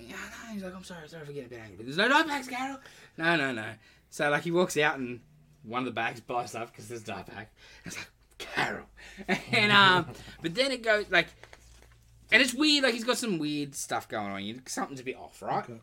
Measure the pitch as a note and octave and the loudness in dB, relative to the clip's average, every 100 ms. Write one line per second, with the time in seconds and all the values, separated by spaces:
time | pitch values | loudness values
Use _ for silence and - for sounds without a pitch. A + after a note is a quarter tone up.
0 | G#3+ F#3+ - - A#3 G#3 F#3 F#3 F#3 F3 | -14 -14 -14 -14 -12 -10 -10 -12 -14 -16
1 | D3+ D#3+ C#3+ C#3+ B2 A#2+ A2 F#2 A#2+ D3+ | -16 -14 -12 -10 -10 -12 -14 -12 -6 2
2 | A3+ D4 D#4+ C#4+ B3+ B3 C4+ C4+ - - | 6 6 4 -2 -4 -6 -6 -6 -14 -20
3 | - - E3 E3+ C3+ A#2+ G#2+ A2 _ _ | -18 -2 2 4 2 -2 -6 -12 _ _
4 | _ - D3 C#3+ D#3+ E3+ F3+ D3 D3+ D3 | _ -2 2 2 2 2 2 4 2 2
5 | B2 B2 _ _ _ _ A2 A#2+ C3 A2+ | -6 -8 _ _ _ _ -8 -4 -4 -2
6 | A#2 B2 - B2 A#2 A#2 A#2 - A2 A#2 | -4 -4 -6 -4 -4 -8 -10 -14 -14 -12
7 | G#2 G2 G2 G2+ G#2+ _ - - - - | -10 -10 -10 -14 -16 _ -20 -18 -14 -12
8 | - _ _ - - - - - - - | -14 _ _ -16 -8 -4 -4 -4 -12 -20
9 | - - G3 A3+ - A#3 G#3 G3+ G3 F3+ | -20 -10 -2 -2 0 2 6 8 8 8
10 | D3+ - - - E3 F3 C4+ B3 A3+ G#3+ | 2 -8 -16 -8 -6 -2 -2 0 2 2
11 | F3+ F3+ E3 - - - - - - - | 4 2 2 -4 -20 -20 -20 -20 -20 -20
12 | _ - - G#3+ C4 A#3+ D4+ D4 C4 A#3+ | _ -18 2 4 6 6 6 6 4 2
13 | A3+ A#3 A#3+ E3+ D3 D3 C#3+ C#3 - A#2+ | 0 0 0 -2 -2 -4 -6 -8 -6 -6
14 | - A#2 G2+ G2 G2+ A#2+ - - G3+ C3+ | -4 -6 -6 -6 -8 -10 -10 -8 -6 -8
15 | B2 A#2 F#2 - G#2 C#3+ G#3 A#2 | -10 -10 -12 -12 -4 -4 -4 -14